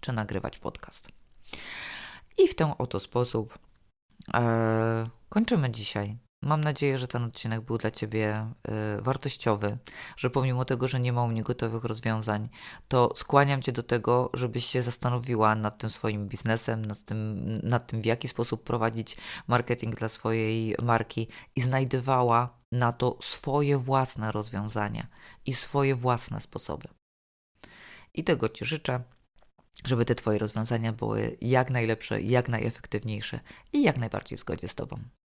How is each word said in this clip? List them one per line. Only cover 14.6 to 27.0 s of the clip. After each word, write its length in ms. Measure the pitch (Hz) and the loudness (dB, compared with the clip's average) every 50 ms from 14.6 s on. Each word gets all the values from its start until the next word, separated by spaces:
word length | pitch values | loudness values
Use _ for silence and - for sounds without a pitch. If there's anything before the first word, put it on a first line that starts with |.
| 120 | -2
się 160 | - - 127 | 0 0 0
zastanowiła 720 | 120 120 117 - - 123 123 123 117 131 123 107 110 107 107 | 0 0 -2 -2 0 0 0 0 -2 0 2 4 6 4 4
nad 240 | 110 107 107 - - | 4 0 -2 -4 -4
tym 120 | - 107 | -6 -6
swoim 380 | - - - 113 107 104 104 98 | -6 -2 -2 -2 -2 -2 -4 -6
biznesem, 560 | - - - 113 113 113 - - 113 110 110 | -6 -4 0 0 2 2 2 0 -2 -2 -2
nad 200 | 107 104 - - | -6 -8 -10 -8
tym, 420 | - 110 110 107 110 107 98 - 98 110 107 | -6 -4 -4 -4 -4 -4 -4 -4 -4 -4 -2
nad 240 | - 107 120 120 120 | 0 2 2 2 0
tym, 160 | - - 110 | -2 -6 -2
w 20 | 104 | 2
jaki 240 | 113 113 117 - - | 2 0 2 0 -6
sposób 360 | - - 117 - - 110 - | -4 -2 -2 -2 -2 -6 -2
prowadzić 520 | - 120 117 110 113 110 113 110 - - - - - - - - | -2 0 2 2 0 0 -2 -6 -6 -8 -12 -12 -12 -12 -12 -2
marketing 480 | - 120 120 117 - - - - 110 117 | 2 2 2 2 2 -2 -2 -2 -6 -4
dla 140 | - 113 110 | -4 -4 -4
swojej 680 | - - - - 113 113 110 110 110 113 113 110 - - | -4 -2 0 0 2 2 2 2 0 0 0 0 -2 0
marki 460 | 117 120 117 113 113 - - 113 113 - - - - - _ | 2 2 2 2 2 -2 -4 -6 -6 -6 -8 -20 -20 -6 _
i 60 | 131 | 0
znajdowała 960 | 123 127 127 131 135 123 135 131 123 135 135 127 123 120 117 117 123 123 - - _ _ | 0 2 2 2 2 2 0 0 2 2 4 4 6 6 6 4 4 2 -6 -14 _ _
na 200 | - 123 123 117 | 0 2 2 2
to 260 | 117 - 123 123 - - | 2 2 0 0 0 2
swoje 580 | - - - - - 147 135 147 147 143 143 139 | 0 0 0 0 -2 0 2 2 4 4 2 2
własne 540 | 123 131 135 135 131 127 - - 110 110 | 2 2 2 2 2 2 -2 -2 -4 -2
rozwiązania 760 | 110 107 104 110 - 98 104 107 107 107 104 104 110 107 113 - - - - - - - - | -2 -4 -4 -4 -4 -4 -4 -2 -2 -2 -2 -2 -4 -6 -8 -10 -14 -20 -20 -20 -20 -10 -6
i 80 | 135 131 | -2 0
swoje 400 | - - - - 143 139 135 135 | 0 0 2 2 4 4 4 2
własne 460 | 120 120 127 123 117 - - - 101 | 2 2 2 2 2 0 -4 -6 -6
sposoby. 480 | - - - - - - - - - - - _ | -8 -8 -8 -8 -6 -6 -6 -8 -8 -14 -20 _